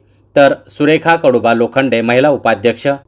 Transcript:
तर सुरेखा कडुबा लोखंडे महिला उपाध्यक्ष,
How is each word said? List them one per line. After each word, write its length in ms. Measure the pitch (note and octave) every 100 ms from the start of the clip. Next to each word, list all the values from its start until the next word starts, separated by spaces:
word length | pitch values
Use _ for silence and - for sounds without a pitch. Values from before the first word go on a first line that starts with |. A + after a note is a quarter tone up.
| _ _ _ D3+
तर 180 | C#3 - -
सुरेखा 460 | - D3 D#3 E3 E3
कडुबा 380 | D3+ B2 A2+
लोखंडे 480 | A#2 A#2 C3+ C3+ A2+
महिला 280 | A2+ B2 D3
उपाध्यक्ष, 580 | C#3+ A#2 A2 A#2+ A2+ C#3 C#3